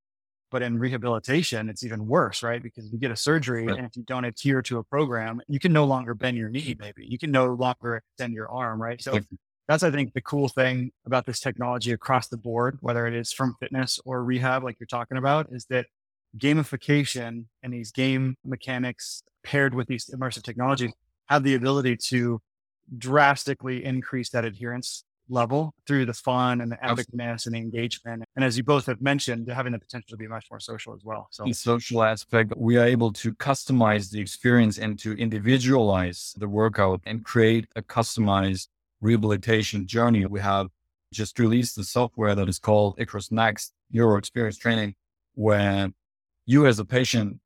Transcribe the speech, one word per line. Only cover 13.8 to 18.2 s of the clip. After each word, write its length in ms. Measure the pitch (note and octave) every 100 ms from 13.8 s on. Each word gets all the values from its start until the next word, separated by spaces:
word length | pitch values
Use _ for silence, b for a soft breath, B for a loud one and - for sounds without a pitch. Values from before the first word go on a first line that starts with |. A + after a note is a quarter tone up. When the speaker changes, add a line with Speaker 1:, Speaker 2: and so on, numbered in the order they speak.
| B2+ - -
Speaker 1:
or 180 | B2+
rehab, 400 | B2 B2+ B2+ C3
like 160 | B2+ A#2
you're 60 | A#2+
talking 320 | B2 A#2 C3
about, 300 | C3+ D3+ D#3
is 140 | B2 -
that 180 | B2+ A#2+ _ _ _ _ A2+
gamification 1040 | C#3 D#3 D3+ C3 - D3 C#3 B2+ A#2 A#2 A2+ _
and 120 | B2+
these 180 | A#2+ A2
game 440 | - C3 C3